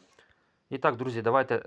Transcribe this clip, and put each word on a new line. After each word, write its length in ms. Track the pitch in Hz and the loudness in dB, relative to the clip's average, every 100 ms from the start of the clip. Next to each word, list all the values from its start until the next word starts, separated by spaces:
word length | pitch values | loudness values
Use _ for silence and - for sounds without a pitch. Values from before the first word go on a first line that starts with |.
| _ _ _ _ _ _ _ | _ _ _ _ _ _ _
І 80 | 135 | -2
так, 180 | 156 117 | 0 0
друзі, 260 | 127 117 | -4 -2
давайте 440 | 113 131 - 120 | 2 2 2 -2